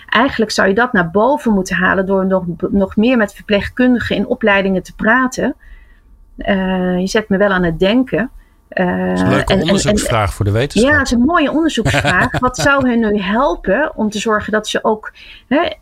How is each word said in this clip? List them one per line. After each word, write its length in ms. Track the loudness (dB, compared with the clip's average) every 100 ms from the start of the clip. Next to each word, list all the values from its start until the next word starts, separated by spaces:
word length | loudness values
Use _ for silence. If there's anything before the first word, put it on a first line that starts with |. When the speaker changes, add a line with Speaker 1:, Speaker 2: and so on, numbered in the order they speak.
| -4
Speaker 1:
eigenlijk 420 | 0 0 0 -4
zou 180 | 0 0
je 60 |
dat 180 | 2 0
naar 180 | 0 0
boven 420 | 2 2 2 0
moeten 240 | 0 0 -2
halen 300 | 0 0 0
door 200 | 0 0
nog, 180 | 0 -2 -6 -2
nog 260 | -2 0 0
meer 200 | 2 2
met 180 | 0
verpleegkundigen 840 | -4 -2 -2 -2 0 2 2 0 -4
in 100 | -2
opleidingen 560 | -2 0 2 2 -2
te 120 | -4
praten. 600 | -4 0 2 0 -2 -4 -4 -14 -20 -20 -20 _ -20 -20 -10
Eh, 600 | -2 0 0 0 0 -2
je 80 | 0
zet 220 | -2 0
me 80 | 2
wel 140 | 2
aan 120 | 2
het 160 | 0 2
denken. 520 | 2 2 0 -2 -4 -8 _ _ -10
Eh, 380 | -2 -2 0 -2
Speaker 2:
Dat 100 | 0
is 40 |
een 80 | 2
leuke 240 | 2 2
Speaker 1:
en, 60 | 0
en, 60 |
Speaker 2:
onderzoeksvraag 640 | 2 0 2 0 0 0 0
Speaker 1:
en, 40 |
Speaker 2:
voor 120 | -2
de 60 | 0
wetenschap. 420 | 0 0 2 2
Speaker 1:
ja, 60 | 2
dat 80 | 2
is 60 |
een 120 | 2
mooie 260 | 2 2 0
onderzoeksvraag. 880 | 0 0 0 0 0 0 0 0 0
Speaker 2:
<laughs> 0 |
Speaker 1:
Wat 180 | -2 0
zou 320 | 0 2 2
hun 120 | 2
nu 200 | 0 0
helpen 760 | 0 0 0 0 -2 0 0 -2
om 140 | -4
te 80 | -2
zorgen 340 | -2 -2 0
dat 160 | -4 -2
ze 160 | -4
ook, 280 | -2 -2 -4 -20 -20 -16 -2
hè, 220 | 0 0 -4